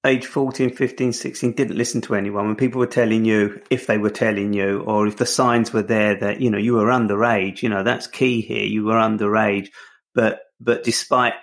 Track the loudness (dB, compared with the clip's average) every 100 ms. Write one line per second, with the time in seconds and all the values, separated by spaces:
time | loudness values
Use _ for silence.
0 | 0 0 -2 -2 -2 0 -2 0 -4 -2
1 | -2 -2 -8 -4 -2 0 -2 -2 -2 -4
2 | -2 -2 -2 -2 -2 0 0 0 0 2
3 | 2 2 2 2 2 -2 -4 -4 0 0
4 | 0 0 0 0 -2 0 0 -2 0 0
5 | 0 0 -2 2 4 4 2 -2 0 2
6 | 2 0 -2 0 0 0 2 2 2 2
7 | 0 2 2 0 -2 -4 -2 0 -2 -2
8 | -8 -2 0 0 -2 -4 -2 -2 0 2
9 | 2 0 0 2 2 0 -4 -16 -20 _
10 | _ 0 0 0 -10 _ 0 0 0 -4
11 | 0 2 2 0